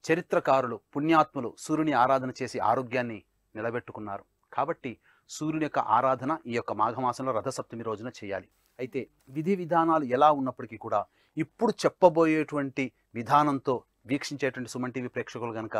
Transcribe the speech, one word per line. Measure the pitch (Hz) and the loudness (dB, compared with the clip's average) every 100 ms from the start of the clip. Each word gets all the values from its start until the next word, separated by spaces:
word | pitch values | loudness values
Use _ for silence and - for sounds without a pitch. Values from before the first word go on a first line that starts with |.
| - | 0
చరిత్రకారులు, | 165 - 180 160 135 123 113 _ 143 | -2 2 0 4 2 2 -6 _ -4
పుణ్యాత్ములు | 151 165 151 139 117 - - | 4 4 4 0 -8 -10 -4
సూర్యుని | 156 156 131 | 0 2 4
ఆరాధన | 127 135 127 127 | 4 4 0 -6
చేసి | 127 123 | -6 0
ఆరోగ్యాన్ని | 101 120 127 127 120 107 _ _ _ 107 | 2 2 0 -4 -4 -8 _ _ _ -8
నిలబెట్టుకున్నారు. | 113 117 - - 107 101 - _ _ | -6 -6 -8 -12 -10 -10 -12 _ _
కాబట్టి | - 143 165 135 107 _ _ _ | -4 -4 -4 -8 -12 _ _ _
సూర్యుని | - 156 156 147 | -8 -4 -2 -2
యొక్క | 139 | -2
ఆరాధన | - 110 131 131 131 160 - | 2 4 4 0 -2 -4 -2
ఈ | 117 | -4
యొక్క | 110 | -4
మాఘమాసంలో | 104 110 120 123 120 131 | 0 0 0 -2 -2 -2
రథసప్తమి | 110 131 127 123 117 | -2 -2 -8 -10 -10
రోజున | 113 107 123 - | -8 -8 -8 -12
చేయాలి. | 104 95 95 _ _ - | -8 -8 -10 _ _ -12
అయితే | 127 131 113 _ _ | -8 -8 -10 _ _
విధి | 135 160 196 | -6 -2 -2
విధానాలు | 170 170 165 160 135 123 | 2 2 4 2 2 6
ఎలా | 147 147 | 6 6
ఉన్నప్పటికీ | 131 - 120 110 | 0 -6 -12 -12
కూడా | 113 107 98 _ _ - | -2 -2 -2 _ _ -8
ఇప్పుడు | 156 _ 220 - | -8 _ -2 2
చెప్పబోయేటువంటి | 156 - 180 160 160 156 147 147 139 131 131 _ _ 117 | 0 6 6 6 2 2 -2 -4 -4 -4 -6 _ _ -10
విధానంతో | 113 147 151 135 - 123 _ _ 107 | 4 4 4 0 -2 -4 _ _ -6
వీక్షించేటువంటి | 139 - 143 135 127 120 | -6 -4 -4 -4 -4 -10
సుమన్ | 127 127 127 | -8 -6 -6
టీవీ | 123 | -8
ప్రేక్షకులు | - 110 120 117 113 | -8 -8 -8 -8 -8
గనక | 110 110 | -4 -4